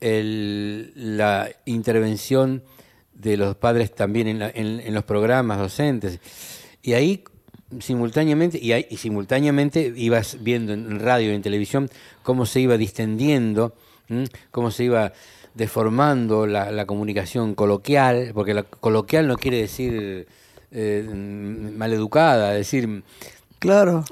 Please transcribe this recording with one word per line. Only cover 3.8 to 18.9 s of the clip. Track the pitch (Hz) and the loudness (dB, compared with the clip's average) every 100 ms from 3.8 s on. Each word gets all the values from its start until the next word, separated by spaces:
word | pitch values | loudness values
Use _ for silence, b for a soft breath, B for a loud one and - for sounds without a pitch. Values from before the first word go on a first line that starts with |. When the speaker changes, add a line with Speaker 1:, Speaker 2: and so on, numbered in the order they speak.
| 107 | 0
Speaker 1:
también | - 101 110 110 | -2 -2 0 0
en | 110 | -2
la, | 107 | -6
en, | 117 107 113 | -6 -6 -6
en | 113 | -4
los | 107 | -4
programas | 101 104 110 131 120 101 | -2 0 2 2 2 -2
docentes. | 95 - 147 120 98 87 B B B B B B | -2 -2 0 0 -4 -8 B B B B B B
Y | - | -2
ahí | 117 156 196 - _ _ - - 131 | 2 2 0 -6 _ _ -20 -18 -12
simultáneamente, | - 123 117 143 156 151 170 165 | -4 -2 -2 0 2 2 2 0
y | 117 | 0
ahí, | 117 - | 0 -2
y | 107 | -8
simultáneamente | 117 104 95 131 147 143 143 165 139 120 | -6 -4 0 2 2 2 2 2 -2 0
ibas | 117 117 104 - | 2 2 0 -4
viendo | 113 120 110 | -2 0 -2
en | 104 113 104 | -6 -6 -2
radio | 113 123 110 | 2 2 2
y | 104 | 0
en | |
televisión | 101 101 101 139 135 B B B | -2 -2 0 -2 -2 B B B
cómo | - 127 117 | -2 0 0
se | 131 | 2
iba | 127 113 | 4 4
distendiendo, | 107 - 110 110 143 143 113 104 113 - b b b | 0 -2 -4 0 2 2 2 0 -2 -4 b b b
¿m? | 117 131 - B | -6 -6 -10 B
Cómo | 120 117 | -4 -2
se | 104 | 0
iba | 123 117 101 - b b b | 2 2 0 -4 b b b
deformando | - 107 120 110 117 147 135 117 107 107 | -6 -4 0 0 2 2 2 2 2 2
la, | 104 101 | 0 -2
la | 107 | -4
comunicación | 101 101 107 101 87 127 113 | -4 -4 -4 -4 -4 -2 -2
coloquial, | 101 104 101 104 143 131 123 123 | 0 0 0 2 4 4 2 -2
porque | 107 101 | -4 -2
la | 104 | -2
coloquial | 98 - 117 | -4 -4 0